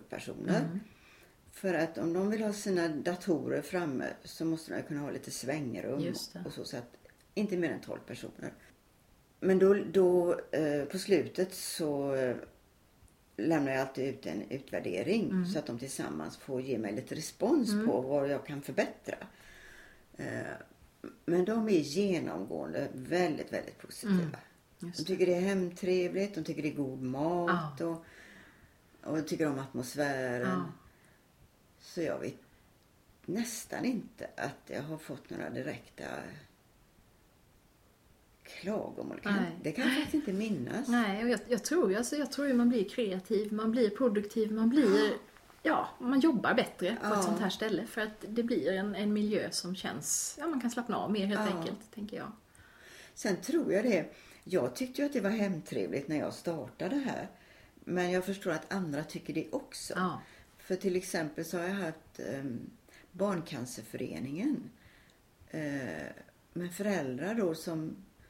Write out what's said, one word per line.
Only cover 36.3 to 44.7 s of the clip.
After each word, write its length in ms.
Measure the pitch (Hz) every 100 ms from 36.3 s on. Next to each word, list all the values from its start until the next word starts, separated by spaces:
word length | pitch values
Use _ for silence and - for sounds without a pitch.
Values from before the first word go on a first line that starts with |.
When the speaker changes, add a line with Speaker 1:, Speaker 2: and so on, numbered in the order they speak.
| 147 - _ _ _ _ _ _ _ _ _ _ - _ _ _ _ _ - _ _
Speaker 1:
klagomål. 760 | - - 180 208 - - 67 -
Kan, 140 | 208 202
Speaker 2:
Nej. 240 | 185 165
Speaker 1:
det 80 | 147
kan 120 | 196 254
jag 60 |
faktiskt 200 | 269 -
inte 200 | 302 254
minnas. 540 | 190 220 175 120 208 277
Speaker 2:
Nej, 360 | 240 214 202
och 60 | 233
jag, 100 | 233 -
jag 160 | 240
tror 280 | - 330 214
ju, 60 | 202
alltså, 180 | 240 294
jag 160 | 285
tror 160 | - 285
ju 60 |
man 160 | 240 240
blir 200 | 247 190
kreativ, 640 | - 214 185 - 208 214
man 180 | 214 220
blir 180 | 226 220
produktiv, 640 | 214 262 208 208 233 214
man 180 | 214
blir, 400 | 226